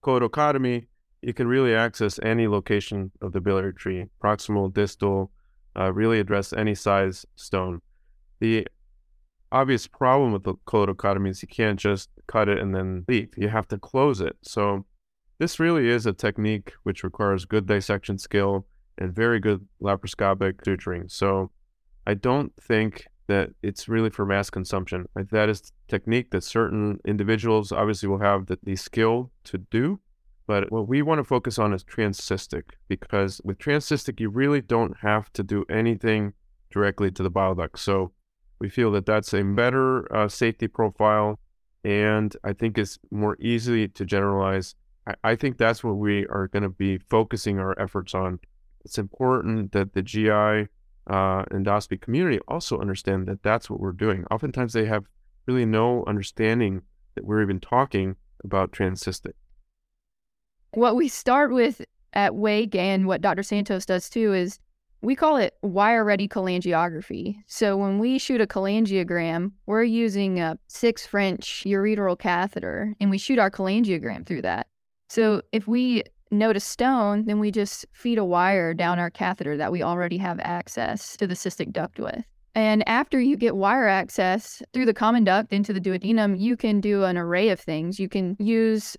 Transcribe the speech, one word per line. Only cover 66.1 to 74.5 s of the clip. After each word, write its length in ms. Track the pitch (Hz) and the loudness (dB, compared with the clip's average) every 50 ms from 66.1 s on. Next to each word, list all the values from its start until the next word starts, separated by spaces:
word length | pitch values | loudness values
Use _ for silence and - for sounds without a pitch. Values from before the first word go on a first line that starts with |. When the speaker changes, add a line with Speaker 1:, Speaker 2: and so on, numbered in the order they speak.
| 208 196 202 196 | 2 0 0 -4
Speaker 2:
cholangiography. 1080 | - 208 185 185 180 180 180 185 170 160 170 175 165 156 196 - - - - - 202 208 - | -4 -4 -2 0 -2 -2 0 0 2 2 0 0 -2 -8 -10 -10 -10 -8 -6 -8 -8 -10 -12
So 300 | _ - - 226 208 196 | _ -4 0 0 2 2
when 220 | 196 202 196 196 202 | 0 0 0 0 0
we 200 | 220 240 262 262 | 0 2 0 0
shoot 220 | - - 269 240 | 0 -2 0 0
a 60 | 220 | 0
cholangiogram, 1040 | 196 - 208 190 196 202 220 226 202 196 190 175 175 170 175 165 165 165 170 175 196 196 _ _ | 0 0 -2 -2 0 2 2 2 2 2 0 0 0 -2 -2 -2 -2 -2 -2 -4 -4 -6 _ _
we're 160 | - 208 220 233 | -2 0 2 2
using 560 | 240 226 233 233 226 196 202 202 190 185 180 | 2 2 2 0 0 0 0 0 0 0 0
a 180 | 170 160 160 - _ _ | -2 -2 -4 -6 _ _
six 380 | - - - 233 226 - - | -8 0 2 2 2 2 -6
French 580 | - - 202 202 196 185 - - - - - - | -4 -2 0 0 0 0 -2 -6 -10 -12 -8 -2
ureteral 520 | 196 196 196 196 214 214 208 202 190 180 180 | 0 0 2 2 2 0 2 0 0 -2 0
catheter, 760 | - 190 175 175 185 196 - - - - 78 - - 214 208 _ | 0 0 0 0 0 -2 -4 -8 -8 -6 -6 -4 -6 -6 -4 _
and 100 | 202 202 | 0 0
we 80 | 190 196 | 0 0
shoot 200 | - - 269 233 | 0 0 2 4
our 120 | 208 196 | 4 2
cholangiogram 720 | 196 - 190 185 196 220 240 202 185 160 - 117 101 - 90 | 2 -2 -2 0 2 2 2 2 0 -2 -2 -6 -6 -8 -8
through 180 | - 180 139 - | -6 -6 -4 -2
that. 260 | 92 | -2